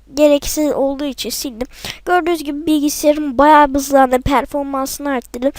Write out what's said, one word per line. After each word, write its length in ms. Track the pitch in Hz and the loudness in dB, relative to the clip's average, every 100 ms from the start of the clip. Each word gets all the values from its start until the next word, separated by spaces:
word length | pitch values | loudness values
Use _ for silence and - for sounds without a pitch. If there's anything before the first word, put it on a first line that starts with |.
| _ | _
gereksiz 580 | 269 302 285 - - 302 | 2 4 4 0 -2 -2
olduğu 340 | 240 269 277 285 | 0 -2 -2 -8
için 240 | 247 - | -8 -10
sildim. 380 | - 294 220 247 - - - - | -8 -10 -10 -12 -12 -14 -12 -2
Gördüğünüz 380 | 359 330 339 | 0 0 -4
gibi 220 | 294 294 320 | -4 -6 0
bilgisayarım 720 | 302 294 - 294 302 294 240 | 0 0 0 0 0 -2 2
bayağı 320 | 294 302 294 | 6 6 6
bir 60 | 269 | 2
hızlandı. 460 | 269 277 262 254 | 0 2 4 2
Performansını 880 | 262 262 277 285 277 269 269 - 285 | 0 0 -2 -6 -6 -6 -6 -8 -6
arttırdım. 420 | 254 - 240 262 | -6 -6 -6 -6